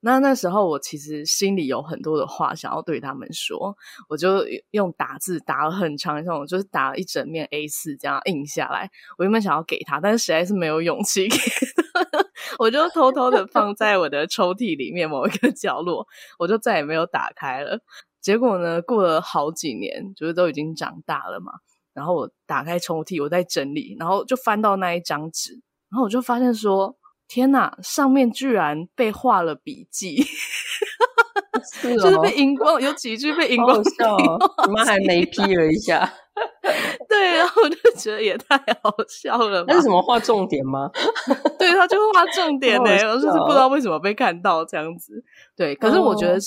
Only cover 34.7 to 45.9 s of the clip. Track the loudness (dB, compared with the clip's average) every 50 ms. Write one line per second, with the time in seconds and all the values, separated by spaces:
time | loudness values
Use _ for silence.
34.7 | 2 2 2 2 2 2 2 4 4 4 2 0 0 -2 0 2 4 4 4 2
35.7 | 2 0 0 0 0 0 0 -2 -4 -14 _ _ _ -8 -8 -8 -8 _ -2 -2
36.7 | -2 0 -2 -4 -6 -10 -4 _ 2 2 2 2 2 2 2 2 4 4 4 4
37.7 | 2 6 4 4 4 4 -6 -6 -4 -2 -2 -2 -2 -2 0 _ 2 2 2 0
38.7 | -4 0 _ -2 0 0 -6 -6 -8 -12 -6 -2 2 2 2 2 2 -2 2 4
39.7 | 4 4 6 6 4 4 4 4 2 2 4 2 2 2 2 -2 -2 -2 -2 -2
40.7 | -2 -4 -4 -4 -4 -2 -2 -2 -2 -2 -2 -2 -2 0 0 -4 0 2 2 4
41.7 | 6 6 4 4 4 2 2 4 6 4 4 4 2 -2 0 0 0 2 2 2
42.7 | 4 4 4 4 4 4 4 2 0 0 2 2 2 2 2 4 6 6 6 6
43.7 | 4 2 0 0 -2 -2 -2 -2 0 0 0 0 0 0 0 2 2 2 0 -4
44.7 | -6 -6 -6 -6 -8 -12 -16 -16 -16 -18 -18 _ _ -20 -20 _ _ -4 -2 -2
45.7 | -2 0 2 4